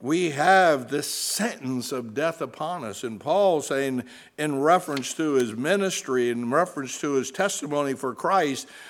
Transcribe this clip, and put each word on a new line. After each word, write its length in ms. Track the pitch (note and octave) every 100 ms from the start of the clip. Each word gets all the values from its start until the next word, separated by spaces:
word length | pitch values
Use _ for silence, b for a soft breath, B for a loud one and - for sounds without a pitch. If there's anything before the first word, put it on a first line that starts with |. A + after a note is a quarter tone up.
We 300 | B2 E3+ F3
have 600 | C#3+ E3 F#3+ F3 C#3+ A#2+
this 180 | C#3+ C#3+
sentence 840 | - - - A3 F3 C3 C3 A#2
of 220 | B2+ A#2
death 280 | A2 D#3+ E3
upon 420 | C#3 - D#3 F3+
us. 180 | A2+ G2
And 180 | A#2+ G#2+
Paul 420 | C#3 F#3 G3+ D#3+
saying 400 | - C#3 C#3 B2+ A#2+ B B -
in 240 | D3+ C3+
reference 540 | D3+ F3+ F3+ C#3 B2
to 200 | - D#3
his 200 | C3+ B2
ministry, 760 | A2 D3 G3+ F#3+ - - B2+ A#2+
in 200 | A#2+ A#2+
reference 500 | C#3+ F3 D3+ C3 -
to 120 | D3+
his 180 | C#3 A#2+
testimony 640 | - G3 - D3+ D3 C#3+
for 180 | B2+ C3
Christ, 540 | A#2 E3 F#3+ D3+ B2+ - B